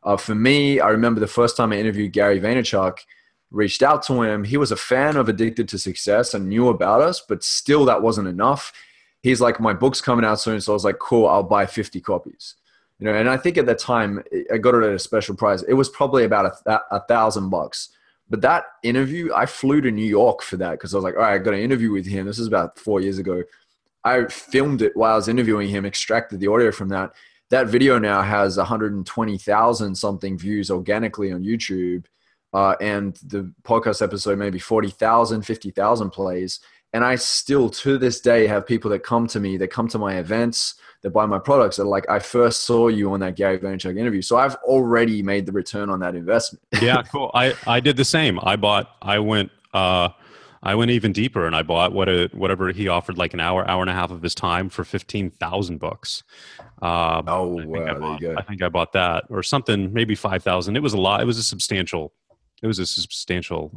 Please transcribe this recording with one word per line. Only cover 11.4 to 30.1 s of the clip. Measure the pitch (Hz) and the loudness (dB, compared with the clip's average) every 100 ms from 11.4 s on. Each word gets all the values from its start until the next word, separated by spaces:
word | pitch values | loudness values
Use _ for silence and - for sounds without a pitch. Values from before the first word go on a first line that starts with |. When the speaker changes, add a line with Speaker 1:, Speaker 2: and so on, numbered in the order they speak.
Speaker 1:
buy | 90 104 95 | 4 2 2
fifty | - 104 95 | -4 -8 -8
copies." | 98 92 - - - - _ _ _ _ | -4 -4 -4 -18 -20 -20 _ _ _ _
You | 107 | -2
know, | |
and | 107 117 | 2 2
I | 131 | 2
think | 175 170 | 0 2
at | 120 | 2
that | 113 | 0
time, | - 120 104 101 - 95 90 | 0 0 0 -4 -6 -8 -4
I | 113 | 0
got | 117 | 4
it | 120 | 4
at | 110 | 2
a | 98 | 0
special | - 110 98 98 | -2 -2 -2 -2
price. | 104 95 | 0 0
It | - | 2
was | 131 135 | 2 2
probably | - 139 135 | 0 2 2
about | 110 104 95 | 4 2 0
a | - - | -2 -2
th-, | 107 - | -2 0
a | 101 | -6
thousand | - 117 110 107 95 | 2 4 4 0 -2
bucks. | 92 76 - - _ _ _ _ | -2 -4 -8 -14 _ _ _ _
But | 104 | 0
that | 127 147 - - | 2 2 -2 -6
interview, | 120 123 135 160 170 | 0 0 0 -2 -2
I | - 127 | 0 -2
flew | - 135 151 | 0 2 2
to | 131 | 2
New | 107 110 | 0 2
York | 104 117 - | 4 4 2
for | - 92 | -6 -6
that | 90 80 | -4 -6
'cause | 90 | -4
I | 98 | -2
was | |
like, | 92 92 | -2 2
"All | |
right, | 107 98 | 2 2
I | |
got | 98 | 0
an | 98 | 0
interview | 117 131 113 | 0 0 0
with | 98 92 | -2 -4
him." | 98 98 | -6 -6
This | 107 | -6
is | 113 | -2
about | 101 85 - | 0 -2 -6
four | - 101 | -2 0
years | 95 95 | 0 -4
ago. | 92 90 87 _ _ _ _ _ | -4 -6 -6 _ _ _ _ _
I | 117 127 117 | 0 0 0
filmed | - - 131 143 131 | -8 -2 0 2 2
it | 107 - | 0 2
while | 113 | 2
I | 110 | 4
was | 101 | 2
interviewing | 120 113 104 101 | 0 2 0 0
him, | 101 98 | -4 -4
extracted | - - 110 110 98 | -6 -2 -2 -2 -4
the | 98 | 2
audio | 113 113 | 4 2
from | 101 95 | 0 -4
that. | 95 95 _ - _ _ | -4 -6 _ -20 _ _
That | 127 120 | 0 4
video | 120 135 123 | 4 6 4
now | 107 101 | 4 2
has | 98 104 98 92 | 2 2 2 0
a | 95 | -2
hundred | 113 107 | 0 -2
and | 101 92 | -4 -6
twenty | - 110 98 | -4 -4 -4
thousand | - 104 117 117 104 95 | 0 4 4 2 -4 -2
something | 104 | -4